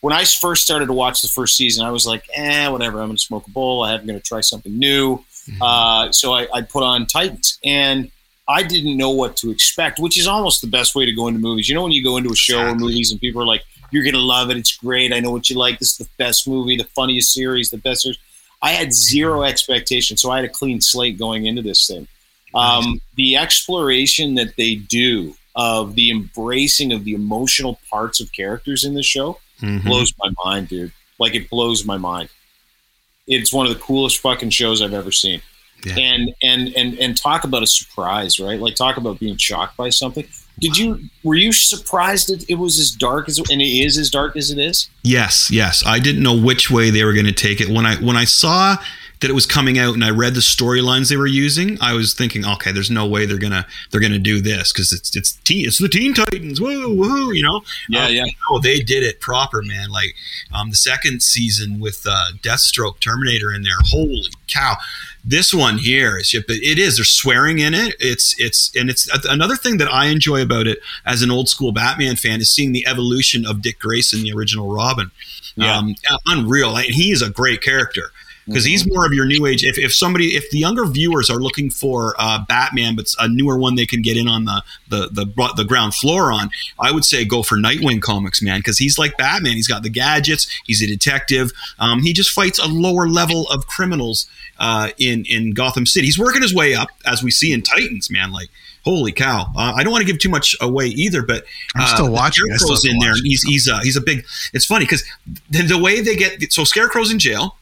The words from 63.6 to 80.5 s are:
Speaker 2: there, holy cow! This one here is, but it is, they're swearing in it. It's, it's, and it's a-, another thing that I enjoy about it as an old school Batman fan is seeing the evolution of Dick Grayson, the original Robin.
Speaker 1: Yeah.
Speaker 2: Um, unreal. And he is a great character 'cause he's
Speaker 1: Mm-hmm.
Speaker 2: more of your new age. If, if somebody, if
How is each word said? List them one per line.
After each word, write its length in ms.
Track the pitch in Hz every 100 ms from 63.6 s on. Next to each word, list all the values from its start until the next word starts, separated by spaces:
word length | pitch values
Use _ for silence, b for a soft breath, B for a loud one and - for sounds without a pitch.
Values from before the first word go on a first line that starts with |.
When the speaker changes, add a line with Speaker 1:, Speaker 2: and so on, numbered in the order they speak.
Speaker 2:
there, 160 | 98 92
holy 400 | - - 156 123 - - -
cow! 280 | - 135 104 B B B B
This 280 | 113 143 185
one 240 | 185 127 107
here 400 | 117 131 123 98
is, 160 | - 117 101
but 100 | 113
it 220 | 135 156
is, 180 | 196 117
they're 60 | 110
swearing 520 | - 135 123 147 160
in 140 | 151
it. 240 | 165 226 -
It's, 400 | 127 120 - -
it's, 320 | 120 - - 131
and 140 | 127
it's 180 | 127 -
a-, 180 | 196 -
another 240 | 139 170 254
thing 220 | 247 214
that 120 | 147
I 160 | 131 143
enjoy 360 | 156 147 139
about 240 | 123 117 113
it 120 | 113 B B -
as 160 | 123
an 80 | 123
old 180 | 123 127
school 240 | - 131
Batman 440 | 110 120 143 135 123
fan 240 | 117 110
is 80 | 104
seeing 180 | - 143
the 140 | 123 131
evolution 600 | 127 123 123 135 123 110
of 160 | 104
Dick 160 | 117 113
Grayson, 420 | 110 113 - 107
the 100 | 110
original 360 | 107 107 107 101
Robin. 400 | 107 120 123 95 _ B B B -
Speaker 1:
Yeah. 220 | 113 104
Speaker 2:
Um, 160 | 104 101 - 139 -
unreal. 500 | 170 113 139 123 110
And 80 | 127
he 260 | 127 185
is 100 | 175
a 80 | 113
great 320 | 98 127 113
character 500 | - 135 120 - - - B B -
'cause 120 | 107
he's 200 | 120 190
Speaker 1:
Mm-hmm. 100 | 180
Speaker 2:
more 100 | 185
of 80 | 170
your 140 | 139 135
new 180 | 143
age. 200 | 147 131
If, 120 | 135 131
if 160 | 131
somebody, 440 | - 185 180 170 156
if 120 | 143